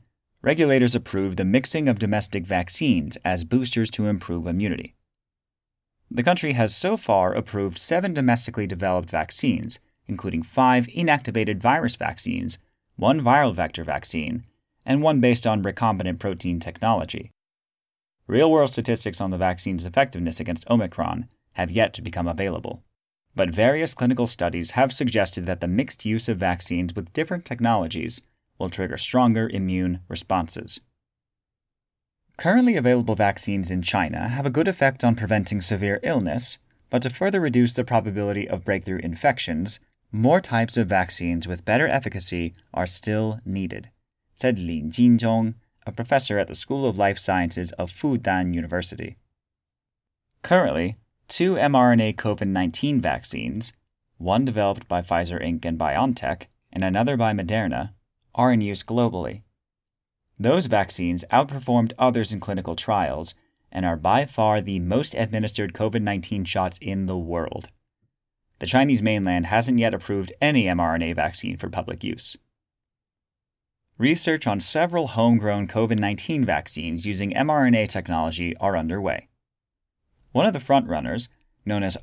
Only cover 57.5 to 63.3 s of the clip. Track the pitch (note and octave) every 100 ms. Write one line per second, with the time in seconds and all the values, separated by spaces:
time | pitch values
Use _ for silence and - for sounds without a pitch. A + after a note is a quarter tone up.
57.5 | G#2+ G2 B1 G2 - _ _ _ - B2
58.5 | A#2 G#2 G2 - A#2 A#2 F#2 B1+ G#2+ -
59.5 | _ _ _ _ _ _ _ _ - A2
60.5 | E3+ C#3 G#2+ F#2+ - F2 F2 - A#2+ C#3+
61.5 | C#3 B2+ A#2+ A2+ - B2+ A#2+ G#2+ G2+ G2
62.5 | F#2+ F2+ E2 - G#2 D2+ C#2+ E2+